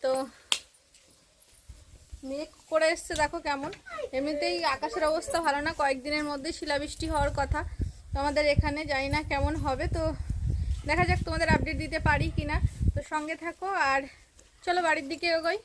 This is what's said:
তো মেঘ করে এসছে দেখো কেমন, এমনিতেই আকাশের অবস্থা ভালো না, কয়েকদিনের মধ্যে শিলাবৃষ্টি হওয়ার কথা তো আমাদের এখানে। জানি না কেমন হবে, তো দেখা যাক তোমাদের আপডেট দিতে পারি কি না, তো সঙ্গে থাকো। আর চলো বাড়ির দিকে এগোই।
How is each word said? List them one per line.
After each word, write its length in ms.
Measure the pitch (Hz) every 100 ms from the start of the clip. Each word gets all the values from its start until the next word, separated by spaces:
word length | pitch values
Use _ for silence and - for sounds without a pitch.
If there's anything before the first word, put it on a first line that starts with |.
তো 80 | 269 262 262 - - - - _ _ - - - _ _ _ - - - - - - - 262
মেঘ 220 | 277 311 - -
করে 160 | 320 320
এসছে 180 | 330 - 320
দেখো 160 | 294 339 311
কেমন, 240 | 285 294 392 - 659 554 262
এমনিতেই 380 | 285 294 349 349 330
আকাশের 300 | 269 302 - 311
অবস্থা 280 | 311 330 339 320
ভালো 140 | 285 294
না, 60 | 330
কয়েকদিনের 440 | 285 269 262 302 294
মধ্যে 200 | 294 277 -
শিলাবৃষ্টি 480 | 302 285 294 - 320
হওয়ার 200 | 311 285 294
কথা 200 | 277 294 - - - - -
তো 60 | 277
আমাদের 220 | 285 294 294
এখানে। 260 | 285 302 294 302
জানি 160 | 277 277
না 60 | 294 311
কেমন 240 | 277 285 311 302
হবে, 200 | 262 330 339
তো 80 | 320 294 - - - - - - -
দেখা 160 | 294 -
যাক 120 | - -
তোমাদের 220 | 320 320
আপডেট 220 | 311 311 302
দিতে 140 | 311 311 311
পারি 180 | 294 311 -
কি 80 | 294
না, 60 | 311 - - -
তো 60 | - 494
সঙ্গে 220 | 311 302 320
থাকো। 220 | 330 330 370 381 285
আর 100 | 269 277 - - _ - _ -
চলো 140 | 359 339
বাড়ির 200 | 311 277
দিকে 140 | 320 339 330
এগোই। 220 | 330 392